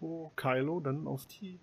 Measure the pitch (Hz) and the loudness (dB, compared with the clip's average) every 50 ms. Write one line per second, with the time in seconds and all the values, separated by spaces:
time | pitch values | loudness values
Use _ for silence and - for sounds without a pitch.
0 | 165 160 165 165 160 151 - - - 131 127 131 139 151 170 180 147 135 135 156 | -6 -6 -4 -6 -8 -8 -6 0 2 4 4 4 4 4 2 2 0 0 0 0
1 | 151 139 135 135 - - - - 202 185 180 - | 0 -2 -4 -4 -6 -12 -14 -12 -12 -12 -12 -14